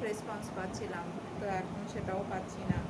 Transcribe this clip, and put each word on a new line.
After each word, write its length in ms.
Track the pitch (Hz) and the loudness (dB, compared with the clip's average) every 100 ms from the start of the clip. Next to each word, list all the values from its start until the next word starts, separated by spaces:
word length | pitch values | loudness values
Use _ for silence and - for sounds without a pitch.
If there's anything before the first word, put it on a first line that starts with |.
| 226 | 2
রেসপন্স 400 | 208 - 208 208 190 | 0 0 -2 -2 -2
পাচ্ছিলাম, 480 | 185 - 202 175 170 175 - - | -2 -2 -2 -2 -2 -4 -4 -2
তো 60 | 208 190 | 2 2
এখন 200 | 180 - - | 2 -2 -2
সেটাও 280 | - - 190 - | 0 2 2 2
পাচ্ছি 300 | 190 185 - 190 | 0 0 -4 2
না। 80 | 185 - | 2 2